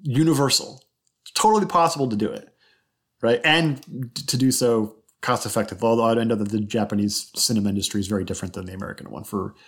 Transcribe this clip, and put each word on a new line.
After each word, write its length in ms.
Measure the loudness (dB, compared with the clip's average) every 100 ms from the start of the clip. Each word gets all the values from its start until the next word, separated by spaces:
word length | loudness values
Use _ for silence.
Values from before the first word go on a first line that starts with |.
universal. 800 | -2 2 4 4 2 0 -2 -12 _ _ _ _
It's 80 | -8
totally 340 | 2 4 4 4
possible 420 | 4 2 2 0
to 80 | 0
do 140 | -2
it, 160 | -4 -14 _ _ _ _ _ _ _
right? 200 | 0 2
And 680 | 4 4 2 -2 -8 -10 -10
d-, 100 | -8 -4
to 100 | 0
do 140 | 2
so 440 | 4 2 2 0 -6 _ _
cost 240 | -2 -2 -2
effective, 380 | -2 -4 -2
although 220 | 2 4 4
I 160 | 2
know 120 | 2 0
that 120 | -2
the 100 | -2
Japanese 680 | -2 -2 -2 0 0 -2 -6 -4
cinema 320 | 0 0 0
industry 320 | -2 -2 -2
is 80 | -2
very 160 | -4
different 300 | -4 -6 -8
than 120 | -10 -10
the 60 |
American 380 | -10 -12 -12 -14
one 140 | -14 -8
for 280 | -6 -6 -10